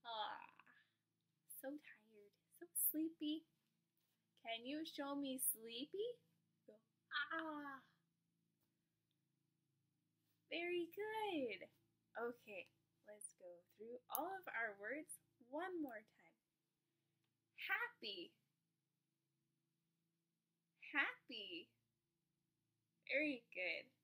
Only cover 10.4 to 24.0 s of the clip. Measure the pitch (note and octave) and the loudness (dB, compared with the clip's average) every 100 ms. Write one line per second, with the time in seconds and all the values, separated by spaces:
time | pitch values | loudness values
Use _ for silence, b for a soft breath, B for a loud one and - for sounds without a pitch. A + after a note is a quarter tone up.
10.4 | _ D#4+ F4 F4 E4+ F4+ G#4+ A4 G#4 E4 | _ -2 2 2 0 -2 0 2 2 4
11.4 | B3 F#3 D#3 - _ _ _ - A#3+ A#3+ | 2 0 -8 -14 _ _ _ -2 0 -2
12.4 | - F#3+ - _ _ _ G#3 G#3 G#3 - | -8 -10 -10 _ _ _ -16 -10 -10 -10
13.4 | F3+ F3 F3 - A3+ B3 - B3+ E4 F#4+ | -14 -14 -18 -12 -8 -8 0 0 2 -2
14.4 | F4 A3+ A3+ G3 G#3 C#4+ - - _ _ | -4 0 0 -2 -4 -4 -6 -12 _ _
15.4 | A#3+ C#4+ F#4 F4 C#4+ A3 A3 - E3 _ | -6 -2 0 0 -2 -2 -10 -20 -20 _
16.4 | _ _ _ _ _ _ _ _ _ _ | _ _ _ _ _ _ _ _ _ _
17.4 | _ - - G4+ A#4 - A3+ F#3+ E3+ _ | _ -8 0 2 2 -2 -6 -6 -10 _
18.4 | _ _ _ _ _ _ _ _ _ _ | _ _ _ _ _ _ _ _ _ _
19.4 | _ _ _ _ _ _ _ _ _ _ | _ _ _ _ _ _ _ _ _ _
20.4 | _ _ _ _ - D4 F4 B4 - A#3 | _ _ _ _ 2 4 4 2 -10 -10
21.4 | G3 F3 A3 _ _ _ _ _ _ _ | -6 -8 -10 _ _ _ _ _ _ _
22.4 | _ _ _ _ _ _ - C4 D4+ B3 | _ _ _ _ _ _ 0 2 2 0
23.4 | - - F3+ D#3+ - _ | -6 -4 -2 -2 -6 _